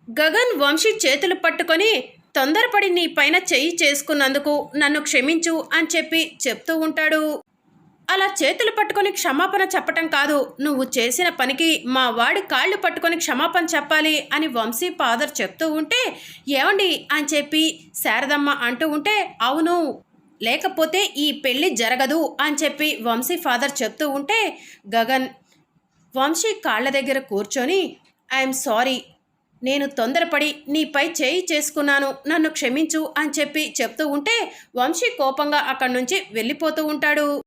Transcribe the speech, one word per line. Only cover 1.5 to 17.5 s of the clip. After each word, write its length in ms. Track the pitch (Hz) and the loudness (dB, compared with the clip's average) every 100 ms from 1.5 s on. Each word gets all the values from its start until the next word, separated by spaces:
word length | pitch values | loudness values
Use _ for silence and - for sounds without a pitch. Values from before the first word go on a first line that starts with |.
| 330 339 330 427 320 247 - _ | 0 0 4 4 2 -2 -16 _
"తొందరపడి 540 | - 269 320 480 415 403 | 0 2 4 4 2 2
నీ 180 | 349 339 | 2 0
పైన 300 | - 285 339 | 2 2 2
చెయ్యి 400 | 370 262 302 339 | 2 0 0 2
చేసుకున్నందుకు 920 | 311 285 - 294 269 269 285 294 285 277 | 0 0 -2 0 0 0 0 -2 -2 0
నన్ను 240 | 294 302 | 0 0
క్షమించు" 680 | 294 285 262 330 330 330 - | 0 0 2 0 0 -2 0
అని 140 | 320 320 | 0 0
చెప్పి 340 | 330 311 330 320 - | -2 0 0 -2 -4
చెప్తూ 380 | 262 220 - 330 | -4 -4 -2 -2
ఉంటాడు. 420 | 320 311 311 311 311 294 - _ _ _ _ _ - | 0 0 2 2 0 -4 -10 _ _ _ _ _ -2
"అలా 200 | 381 392 | 0 0
చేతులు 360 | 392 285 359 453 | 0 0 2 0
పట్టుకొని 400 | 427 415 - 403 | 2 0 2 0
క్షమాపణ 500 | 392 349 269 370 392 | 0 0 2 2 2
చెప్పటం 440 | 381 370 247 320 320 | 0 0 -2 -2 0
కాదు, 320 | 302 285 294 254 - | 0 2 2 0 -4
నువ్వు 240 | 285 277 | -2 0
చేసిన 440 | 262 262 233 247 359 | 0 0 0 0 -2
పనికి 540 | 339 254 269 330 311 240 | 0 -2 2 2 2 0
మా 180 | 262 254 | 0 2
వాడి 300 | 226 240 330 | 2 2 0
కాళ్ళు 360 | 392 269 320 403 | 0 0 0 0
పట్టుకొని 400 | 370 339 330 330 | -2 0 -2 -2
క్షమాపణ 480 | 339 254 330 349 | -2 0 2 0
చెప్పాలి" 640 | 330 330 294 311 302 302 - | 0 -2 0 2 2 0 -2
అని 140 | 285 311 | -2 -2
వంశీ 420 | 240 220 233 359 | -2 -4 -2 -4
ఫాదర్ 420 | 349 269 240 294 - | -2 0 0 -2 -4
చెప్తూ 280 | 190 - 320 | -6 -4 -2
ఉంటే, 280 | 311 311 480 480 - - - - | -2 0 0 -2 -6 -18 -16 -4
"ఏమండి?" 600 | 277 311 392 392 294 - | 0 2 2 2 0 -2
అని 140 | 302 294 | -2 0
చెప్పి 380 | 311 294 | -2 0